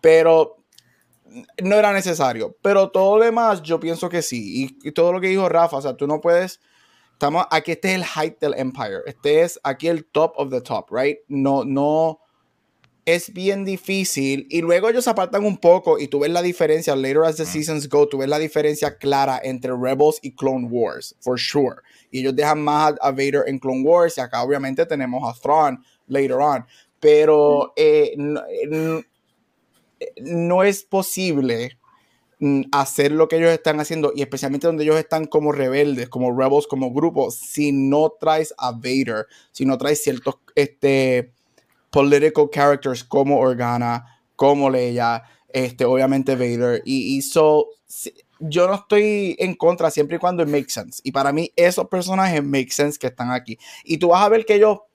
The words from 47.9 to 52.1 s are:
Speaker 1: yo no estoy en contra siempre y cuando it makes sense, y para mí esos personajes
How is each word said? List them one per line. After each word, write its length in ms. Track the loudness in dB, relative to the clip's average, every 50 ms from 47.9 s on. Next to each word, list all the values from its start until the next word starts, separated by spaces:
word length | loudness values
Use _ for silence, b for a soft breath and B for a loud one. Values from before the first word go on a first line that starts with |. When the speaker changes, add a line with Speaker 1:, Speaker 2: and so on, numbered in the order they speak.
| -16 -14 -14 -16 _ _ _ _ _ _
Speaker 1:
yo 260 | -12 -4 0 2 2
no 100 | 2 0
estoy 600 | -4 -2 _ 2 2 2 2 0 -2 -4 -4 -4 -4
en 160 | -4 -4 -4
contra 360 | _ 2 0 2 2 0 -2
siempre 260 | 0 0 -2 -2 -2
y 20 | -2
cuando 240 | -2 -2 0 0
it 60 | -2 0
makes 220 | 0 -2 -4 -4
sense, 320 | -10 -10 -10 -12 -18 -14 _
y 80 | -6
para 200 | -4 -2 -2 0 0
mí 180 | -2 -4 -4 _
esos 320 | 2 2 2 2 0 -6 -4
personajes 540 | -4 -6 -4 -2